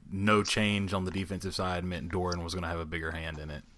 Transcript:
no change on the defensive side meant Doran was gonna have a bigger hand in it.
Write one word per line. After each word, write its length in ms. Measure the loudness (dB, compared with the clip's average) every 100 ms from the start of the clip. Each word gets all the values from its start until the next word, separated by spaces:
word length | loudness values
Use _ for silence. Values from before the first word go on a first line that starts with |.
| -6
no 320 | 0 6 6
change 500 | 6 2 4 2 2
on 120 | 0 0
the 60 |
defensive 440 | -2 -2 -4 -4 -2
side 300 | -2 0 -2
meant 240 | -4 -2
Doran 340 | 0 0 0
was 100 | -2
gonna 140 | -4 -2
have 120 | -4
a 60 | -4
bigger 260 | -4 -4
hand 280 | -4 -6 -6
in 100 | -8
it. 140 | -10 -12